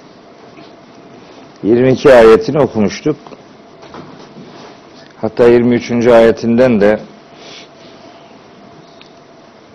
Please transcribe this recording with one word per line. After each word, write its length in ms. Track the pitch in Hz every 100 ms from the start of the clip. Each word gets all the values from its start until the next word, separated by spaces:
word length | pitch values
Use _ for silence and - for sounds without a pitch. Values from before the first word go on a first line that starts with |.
| - - - - - - - - - - - - - - - -
yirmi 300 | 95 120 127
iki 220 | 127 147
ayetini 440 | 123 113 110 - 147
okumuştuk. 580 | 123 110 101 - 151 151 - - - - - - - - - - - - - - - - - - - -
Hatta 280 | 110 - 120
yirmi 260 | 120 120
üçüncü 360 | 117 - 120 117
ayetinden 720 | 117 117 110 117 117 127 110
de 200 | 101 107 - - - - - - - - - - - - - - - - - - - - - - - - - - -